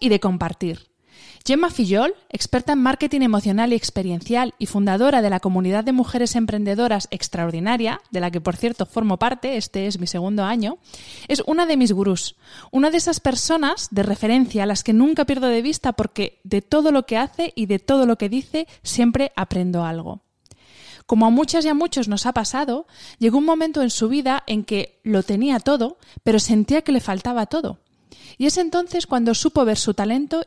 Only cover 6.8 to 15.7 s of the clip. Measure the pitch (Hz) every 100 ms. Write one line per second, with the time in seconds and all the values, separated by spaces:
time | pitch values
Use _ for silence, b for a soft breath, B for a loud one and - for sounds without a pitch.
6.8 | 214 208 - 190 - 185 170 165 196 247
7.8 | 226 311 - 185 175 170 170 175 233 233
8.8 | 190 233 220 180 233 247 262 240 - 196
9.8 | 196 190 175 175 185 208 190 233 208 349
10.8 | B B B B B 269 - 214 339 285
11.8 | 247 190 202 175 - - B B B 262
12.8 | 294 330 339 311 277 262 - 320 285 403
13.8 | - 196 202 202 214 254 247 214 196 196
14.8 | - 220 285 320 285 269 254 233 254